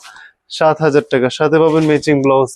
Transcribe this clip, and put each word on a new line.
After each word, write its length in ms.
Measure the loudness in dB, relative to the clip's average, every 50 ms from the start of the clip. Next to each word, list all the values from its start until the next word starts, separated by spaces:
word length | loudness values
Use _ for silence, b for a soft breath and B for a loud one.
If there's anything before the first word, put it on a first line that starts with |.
| B B B B B B B B _ -14
সাত 280 | -4 0 0 0 0 0
হাজার 240 | 0 0 0 0 0 0
টাকা, 160 | -2 -2 -2 -2
সাথে 280 | -2 -2 -2 0 2 2
পাবেন 240 | 2 2 2 0 0 0
ম্যাচিং 260 | 0 -2 0 -2 -2 0
ব্লাউজ 300 | 2 2 2 2 0 -2 -6